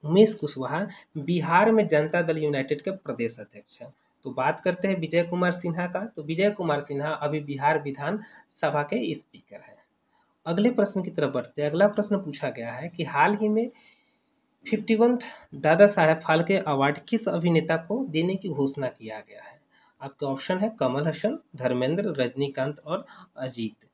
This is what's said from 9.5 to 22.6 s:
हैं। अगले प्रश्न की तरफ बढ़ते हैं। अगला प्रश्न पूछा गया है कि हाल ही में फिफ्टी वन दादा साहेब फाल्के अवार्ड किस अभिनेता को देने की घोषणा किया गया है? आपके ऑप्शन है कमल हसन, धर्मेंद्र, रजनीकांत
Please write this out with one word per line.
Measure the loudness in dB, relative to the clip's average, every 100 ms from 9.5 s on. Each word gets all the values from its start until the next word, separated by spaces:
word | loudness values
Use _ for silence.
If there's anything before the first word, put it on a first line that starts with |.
| -20
हैं। | -20 -20 _ _ _ _ _ _ -4
अगले | 2 2
प्रश्न | 2 0 0
की | -4
तरफ | -2 -2
बढ़ते | -2 -6 -4
हैं। | -4
अगला | 2 2
प्रश्न | 2 -2 -2
पूछा | -4 -6 -6
गया | -6 -10
है | -10 -12
कि | -8 -6
हाल | 2 2 4
ही | 2
में | 0 -2 -6 _ _ _ _ _ _ _ _ -4
फिफ्टी | -4 0
वन | 4 4 2 -4 -18 -18 -4
दादा | 2 8 8
साहेब | 8 4 4
फाल्के | 4 2 4 2 2
अवार्ड | 2 2 2 -2
किस | -2 0
अभिनेता | 0 4 2 2 -2
को | -2 -6 -2
देने | 0 0 -2
की | -4
घोषणा | -2 -2 -2 -6
किया | -6 -14 -14
गया | -14 -20
है? | -20 -20 _ _ _ _
आपके | -16 -8 -6
ऑप्शन | -6 -2 -2
है | -2 0
कमल | -2 0 -2
हसन, | 0 -2 -4 _ -4
धर्मेंद्र, | -2 0 0 0 -2 -2
रजनीकांत | -4 -2 -4 -2